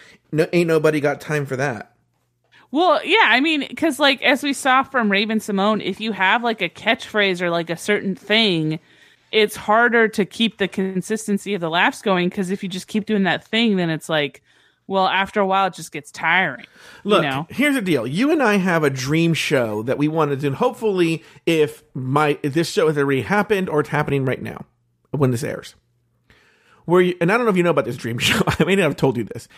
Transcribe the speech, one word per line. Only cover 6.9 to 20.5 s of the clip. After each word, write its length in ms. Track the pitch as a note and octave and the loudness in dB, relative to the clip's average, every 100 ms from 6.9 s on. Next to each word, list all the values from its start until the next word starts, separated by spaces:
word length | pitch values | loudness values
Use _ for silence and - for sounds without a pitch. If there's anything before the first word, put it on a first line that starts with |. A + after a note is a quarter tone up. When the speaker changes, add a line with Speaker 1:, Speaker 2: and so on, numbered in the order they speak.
| B3+ - G#3+ G3 F3 | -2 -2 0 0 0
Speaker 2:
or, 80 | F3 | -2
like, 200 | E3+ E3+ | -2 -4
a 60 | E3 | -6
certain 400 | - G#3 G3 F#3 | -2 -2 -2 -6
thing, 640 | - G#3+ G#3+ E3+ D#3 D#3 - _ _ _ _ | 0 2 2 2 -2 -4 -10 _ _ _ _
it's 240 | A3 G#3+ | 0 0
harder 540 | - - A3 A#3+ A#3 A3 | 0 0 2 4 4 2
to 160 | A3 | 0
keep 320 | F3 - A3+ - | -4 -2 -2 -2
the 80 | F#3 | -4
consistency 880 | - F#3+ F#3 - A3 - G3+ G3 | -2 -4 -4 -4 -6 -2 -4 -4
of 60 | F3+ | -6
the 100 | E3 | -2
laughs 320 | E3+ A3+ - | 0 0 0
going, 260 | G#3 F3+ F3 | -2 0 0
'cause 220 | G#3 F3+ | -2 -6
if 120 | G3+ | -6
you 40 | G3 | -8
just 200 | F#3 - | -10 -6
keep 180 | A3 G3+ | -4 -2
doing 160 | G#3+ | 0
that 220 | F#3 C#3+ - | 0 -2 -2
thing, 300 | A3 A#3 F#3+ | 0 0 0
then 120 | E3 | 0
it's 200 | D#3 - | -4 -2
like, 340 | D#3 D3 - _ _ _ _ - | -2 -2 -6 _ _ _ _ -6
well, 200 | F#3+ F#3 | 0 0
after 320 | F#3 G3 G#3+ | 0 0 0
a 80 | F#3+ | 0
while, 200 | F#3+ F#3+ | 2 0
it 80 | |
just 180 | E3+ D#3+ | -4 -12
gets 180 | D3+ - | -14 -14
tiring, 540 | - E3 F3+ F3 B2 - - - - | -6 0 2 0 -4 -14 -20 -20 -10
you 60 | G3+ | 0
Speaker 1:
Look, 120 | G3+ | 2
Speaker 2:
know? 240 | C#3+ C3+ E3 | 2 -2 -4
Speaker 1:
here's 240 | - D4 | -2 0
the 80 | C4+ | 0
deal. 240 | F#3 C#3 A2+ | 0 0 0
You 240 | E3 C#4 | -2 0
and 120 | D#4+ | 2
I 140 | A3+ G3+ | 2 2
have 260 | F#3 E3 | 2 2
a 40 | D3 | 0
dream 460 | C3 B2+ D#3+ E3 | -2 -2 2 2
show 480 | D#3 - C#3 A2+ G#2+ | 0 0 0 0 -2
that 160 | A#2 B2 | -4 -2
we 100 | D3+ | 0
want 220 | D#3+ D3 | 0 -2
to 60 | C3+ | -2
do, 100 | |
and 100 | C#3 | -4